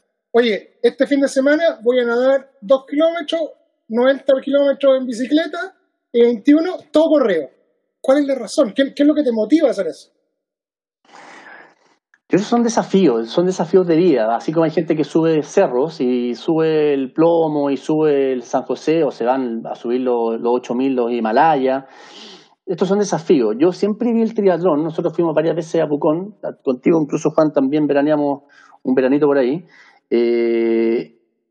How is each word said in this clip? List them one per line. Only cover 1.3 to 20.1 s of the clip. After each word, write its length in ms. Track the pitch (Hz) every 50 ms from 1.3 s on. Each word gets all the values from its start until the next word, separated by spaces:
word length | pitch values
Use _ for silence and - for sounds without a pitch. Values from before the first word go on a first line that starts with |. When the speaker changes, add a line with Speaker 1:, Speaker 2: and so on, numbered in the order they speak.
| - 269 262 285 294 311 330 330 269 226
Speaker 1:
voy 180 | 214 233 254 254
a 60 | 240
nadar 440 | 240 233 240 254 262 269 269 269 - _ _
dos 260 | - 196 269 269 277
kilómetros, 560 | - 285 285 320 330 339 339 339 - - 330 311 - - _ _ _ _ _ _ _
noventa 460 | 220 233 247 262 277 262 - - 269 269 269
kilómetros 540 | - 269 285 285 277 269 277 - 269 262 262
en 60 | 262
bicicleta 680 | 247 247 214 254 - 294 311 330 359 - 339 359 381 - _ _ _ _ _ _ _
y 100 | - 240
veintiuno, 560 | 233 233 240 208 - - 294 311 330 370 339 311 - _
todo 140 | - 302 320 320
correo". 400 | 311 294 262 214 185 160 139 123 - _ _ _ _ _ _ _ _ _
¿Cuál 160 | - - 269 294
es 80 | 285 269
la 80 | 269
razón? 380 | 254 226 190 - - 285 214 196
¿Qué, 180 | - 277 285 294
qué 80 | - 285
es 40 | 294
lo 80 | 302
que 80 | 302 294
te 80 | 247
motiva 380 | 226 220 214 208 294 330 330 254
a 20 |
hacer 160 | 208 190 190 160
eso? 240 | 139 - - _ _ _ _ _ _ _ _ _ _ _ _ _ _ _ _ _ _ _ _ _ - - - - - - - - - - - - _ _ _ _ _ _ _ _ _ _ _ _
Speaker 2:
Yo, 80 | - 175
esos 100 | 208 -
son 160 | - 240 233
desafíos, 680 | 233 226 - 202 - - 190 190 143 117 113 113 113
son 160 | - 175 175
desafíos 400 | 180 190 - 180 160 - 185 185 170
de 80 | 165
vida. 400 | 156 185 180 147 120 107 110 117
Así 160 | 117 - -
como 120 | 156 165 165
hay 80 | 156
gente 240 | 160 185 165 160 165
que 80 | 156 160
sube 400 | - - 165 160 165 160 156 143
cerros 580 | - - 202 196 156 123 123 139 - - -
y 320 | 139 123 127 123 120 123 120
sube 600 | 113 - - 165 156 160 160 156 156 151 147 143
el 200 | 139 135 127 131
Plomo 560 | 156 160 170 170 165 165 156 151 147 143 143
y 80 | 139 131
sube 560 | - - 156 156 156 156 143 139 135 135 131
el 80 | 127
San 220 | 117 - - 135 123
José, 400 | - 127 117 - 156 156 165 160
o 80 | 131
se 120 | - - 117
van 380 | 117 131 135 131 120 113 113 110 -
a 80 | 113
subir 260 | - - 117 120 127
los, 380 | 127 127